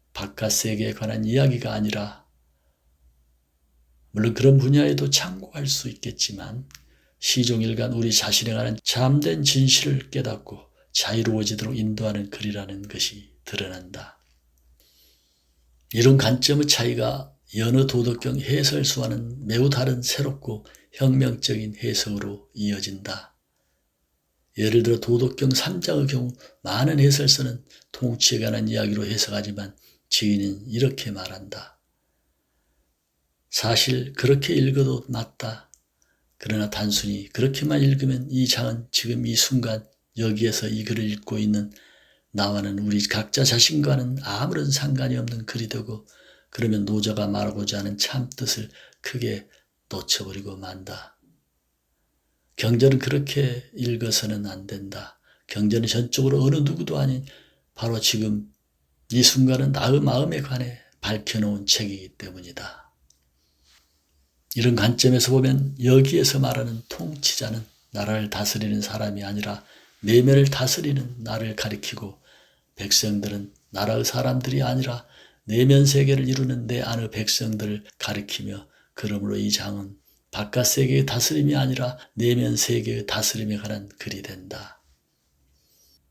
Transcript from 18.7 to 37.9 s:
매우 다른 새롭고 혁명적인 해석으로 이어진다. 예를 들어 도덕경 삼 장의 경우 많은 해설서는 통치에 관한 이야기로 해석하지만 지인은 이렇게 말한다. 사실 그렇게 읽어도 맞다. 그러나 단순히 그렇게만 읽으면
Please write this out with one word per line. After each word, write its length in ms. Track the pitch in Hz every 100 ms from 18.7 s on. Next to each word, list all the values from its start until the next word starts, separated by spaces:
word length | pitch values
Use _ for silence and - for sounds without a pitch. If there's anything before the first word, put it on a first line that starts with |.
| 147 135 131 120 117 117 131 107
매우 220 | 113 139
다른 320 | 135 131 123
새롭고 640 | 123 - 143 139 - 107 - - _
혁명적인 840 | - 135 131 131 117 - 110 107 107
해석으로 720 | 120 110 - 101 101 101 _
이어진다. 840 | - 104 98 - 95 - - - _ _ _ _ _ _ _ _ _ _ _ _ -
예를 260 | 107 117
들어 160 | 113 113
도덕경 520 | - 120 127 - 135
삼 320 | 127 - 180
장의 240 | 175 156 139
경우 240 | 131 123 - - _
많은 360 | - 120 143 151
해설서는 600 | 139 139 139 - 127 120 - - _
통치에 480 | - 123 117 - 117
관한 260 | 110 110 110
이야기로 380 | 110 107 101
해석하지만 720 | 101 110 - 104 101 101 101 - _ _ -
지인은 600 | - 107 101 98 98 120
이렇게 420 | 117 131 - -
말한다. 680 | 95 92 95 - - - _ _ _ _ _ _ _ _ _ _ _ _ _ _ _ _ _ _ -
사실 560 | 110 113 - 127 127
그렇게 420 | - 127 139 -
읽어도 520 | 151 135 135 135 127 -
맞다. 600 | 117 117 - 113 110 - _ _ _ _ _ _ -
그러나 320 | 107 107 104
단순히 600 | - 107 104 104 101 -
그렇게만 500 | - 131 135 151 147
읽으면 480 | 139